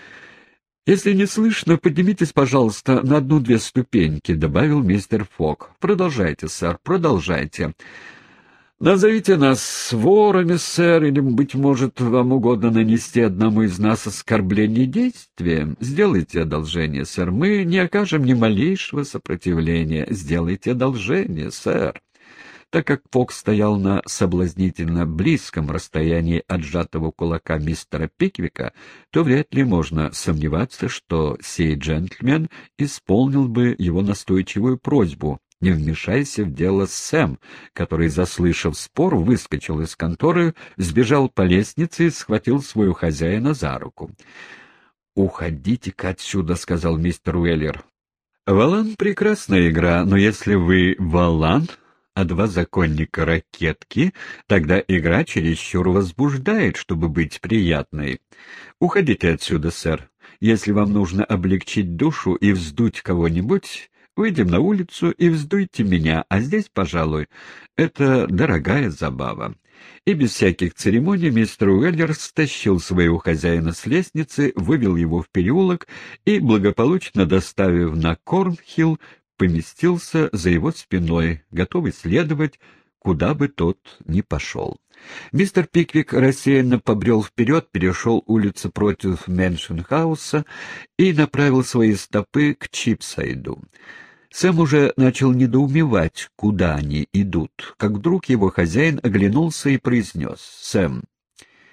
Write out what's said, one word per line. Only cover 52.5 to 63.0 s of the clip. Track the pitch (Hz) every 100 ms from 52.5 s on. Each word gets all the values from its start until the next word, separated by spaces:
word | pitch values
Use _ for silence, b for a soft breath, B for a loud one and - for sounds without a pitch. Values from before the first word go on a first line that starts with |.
| 92 82 95 82 76 80 -
ракетки, | 82 82 - - 80 - - 110 185 B B B -
тогда | 98 76 95 -
игра | 90 82 101
чересчур | 165 101 82 80 - 92 90
возбуждает, | 95 92 - 143 135 143 220 110 -
чтобы | - 80 85
быть | 82 78 -
приятной. | 87 110 85 76 - 76 71 65 _ B B B B -
Уходите | 175 202 151 98 87
отсюда, | 78 - 82 80
сэр. | - 85 78 - _ b b
Если | 110 110 104
вам | 101 101
нужно | 101 87 95
облегчить | 107 101 92 95 - 107 90 85
душу | 160 - 95
и | 87 101
вздуть | 92 80 71 113
кого-нибудь, | -